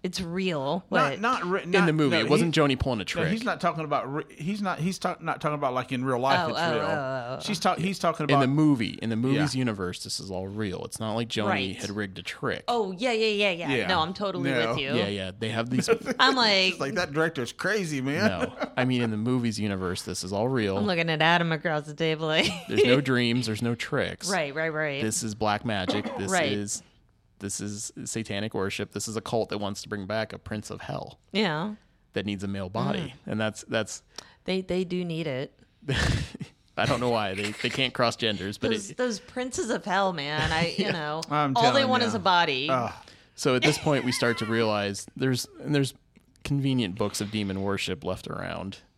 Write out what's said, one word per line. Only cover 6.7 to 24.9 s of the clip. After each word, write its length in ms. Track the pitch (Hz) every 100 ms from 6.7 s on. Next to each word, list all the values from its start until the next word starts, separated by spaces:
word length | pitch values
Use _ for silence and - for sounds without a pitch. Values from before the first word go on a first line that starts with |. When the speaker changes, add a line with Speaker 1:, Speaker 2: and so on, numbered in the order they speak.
Speaker 2:
real. 80 | 151
Speaker 1:
oh, 60 | 151
oh, 460 | 156 131 131 120 131
oh. 20 |
Speaker 2:
She's 160 | - 196
ta-, 160 | 190
he's 240 | 165 180 185
talking 240 | 175 156
Speaker 3:
In 40 | 147
the 40 | 139
Speaker 2:
about 40 | 131
Speaker 3:
movie. 480 | 147 151 135 98 -
In 120 | 113
the 40 |
movie's 380 | 113 127 135 -
Speaker 2:
Yeah. 60 | 131
Speaker 3:
universe, 440 | 123 101 90 90
this 160 | 101 -
is 120 | 95
all 160 | 92 95
real. 360 | 104 104 -
It's 140 | - -
not 140 | 110
like 160 | 110 117
Joni 180 | 113 104
Speaker 1:
Right. 280 | 151 98
Speaker 3:
had 160 | 92 101
rigged 260 | 101 101 92
a 60 |
trick. 400 | - - 131 92 -
Speaker 1:
Oh, 260 | 240 196
yeah, 180 | 180 247
yeah, 160 | 226 220
yeah, 240 | 208 202
yeah. 180 | 175 170
Speaker 2:
Yeah. 120 | 240 180
Speaker 1:
No, 100 | 180
I'm 160 | 160
totally 340 | 190 202 147 135
Speaker 2:
No. 200 | 127 113
Speaker 1:
with 80 | 131
you. 160 | 135
Speaker 3:
Yeah, 120 | 120 101
yeah. 240 | 101 95 98
They 120 | 110
have 200 | 113 120
these 180 | 127 - 226
Speaker 1:
<laughs> 160 | - -
I'm 160 | 262
like 360 | 262 220 196 185
Speaker 2:
She's 80 | 170
like, 160 | 135
"That 180 | 175 180
director's 400 | 143 165 151 120
crazy, 480 | - 185 214 170 143
man." 240 | 131 156 208
Speaker 3:
No. 260 | 175 85 - -
I 100 | -
mean, 180 | 127 123
in 80 | 117
the 60 | 107
movie's 420 | 117 127 117 107
universe, 420 | 104 98 90 92
this 220 | - 90
is 100 | 90
all 140 | 98 120
real. 320 | 131 104 95
Speaker 1:
I'm 80 | 208
looking 240 | 170 165
at 100 | 156
Adam 300 | 160 175 170
across 320 | 156 170 151
the 80 | 147
table, 320 | 147 160 156
like 240 | 160 156 330 175
<laughs> 80 | -
Speaker 3:
There's 160 | 110
no 180 | - 131
dreams. 440 | 135 123 120 120
There's 160 | 113 107
no 140 | 117
tricks. 560 | 117 - 143 90 - 175
Speaker 1:
Right, 240 | 190 143
right, 180 | 143 160
right. 300 | 151 151